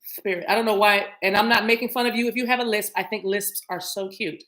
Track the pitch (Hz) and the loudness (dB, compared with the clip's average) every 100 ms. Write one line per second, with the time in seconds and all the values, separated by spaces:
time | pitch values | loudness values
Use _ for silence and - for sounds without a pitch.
0 | - - - 175 165 202 226 208 208 202 | -16 -8 -4 -4 2 2 2 4 4 4
1 | 202 - 190 196 220 233 214 233 240 254 | 2 -4 0 2 4 4 4 0 0 0
2 | 240 220 240 226 247 247 240 208 208 - | 0 0 -2 -2 0 0 2 0 -2 -4
3 | 190 214 190 196 196 - - 180 - - | -4 -4 -2 -2 -2 -8 -8 -8 -6 -6
4 | 190 190 202 156 | -6 -6 -8 -8